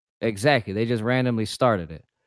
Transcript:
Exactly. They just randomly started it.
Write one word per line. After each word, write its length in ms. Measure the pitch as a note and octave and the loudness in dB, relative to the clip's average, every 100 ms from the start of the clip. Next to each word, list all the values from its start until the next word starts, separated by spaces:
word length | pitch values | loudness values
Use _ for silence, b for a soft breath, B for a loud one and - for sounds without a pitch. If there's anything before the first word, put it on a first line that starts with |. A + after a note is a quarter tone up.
| _ - | _ -6
Exactly. 500 | A#2 G2+ C3+ C3+ G#2 | -4 0 2 2 0
They 140 | G2 A#2 | -2 0
just 180 | A#2+ | 0
randomly 420 | A2 B2+ B2+ A#2 G#2+ | 0 0 0 0 -2
started 460 | - B2+ G#2 D#2+ | 2 2 2 -2
it. 140 | D#2+ - _ | -12 -18 _